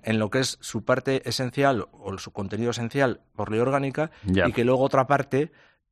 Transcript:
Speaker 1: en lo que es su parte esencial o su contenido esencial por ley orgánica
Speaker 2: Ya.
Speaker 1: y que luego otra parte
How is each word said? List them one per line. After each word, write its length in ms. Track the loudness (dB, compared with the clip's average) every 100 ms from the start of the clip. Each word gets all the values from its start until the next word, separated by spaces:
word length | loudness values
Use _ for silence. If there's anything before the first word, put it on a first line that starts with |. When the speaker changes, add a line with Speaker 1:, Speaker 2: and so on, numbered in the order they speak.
Speaker 1:
en 140 | -2 0
lo 100 | 0
que 120 | 0
es 180 | -2 -4
su 240 | -8 -6
parte 420 | 0 0 0 -2 -2
esencial 600 | -4 -4 0 2 2 -4
o 280 | 0 0 0
su 140 | -8
contenido 380 | -8 -6 -4 -4
esencial 480 | -4 -4 0 0 0 _
por 160 | -8 -4
ley 100 | 0
orgánica 500 | 0 0 -2 -4 -6 -6
Speaker 2:
Ya. 220 | 0 2 2
Speaker 1:
y 60 |
que 100 | 2
luego 180 | 2 2
otra 220 | 2 2 2
parte 440 | 0 0 -2 -2 -8 _ _ _